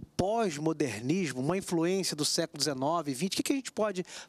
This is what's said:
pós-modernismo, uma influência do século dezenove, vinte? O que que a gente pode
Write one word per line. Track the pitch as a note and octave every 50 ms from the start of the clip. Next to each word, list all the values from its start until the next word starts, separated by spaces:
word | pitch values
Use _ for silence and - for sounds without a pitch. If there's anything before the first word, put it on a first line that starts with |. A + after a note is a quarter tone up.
| - - _
pós-modernismo, | - F3+ F#3+ A3 A#3 A3+ F#3+ D3 C#3+ D3+ D#3+ D#3+ D3+ D#3 B2+ G#2 G#2 A#2+ B2+ E3 G3 F#3 C#3+ B2 B2+
uma | C3 D3+ F3+ G3
influência | F3+ - F3+ E3 D#3+ F3 F#3 G3 F3+ - E3+
do | D3 D3
século | - - - E3 - - D3
dezenove, | C3+ D3+ C#3 C3 C3 D3 E3+ F3 D#3 C#3+ C3+
vinte? | B2 F3 G3 -
O | -
que | -
que | - D4
a |
gente | C4+ B3+ -
pode | - - G#3+ G#3+ G3 F3+ F3 - - - -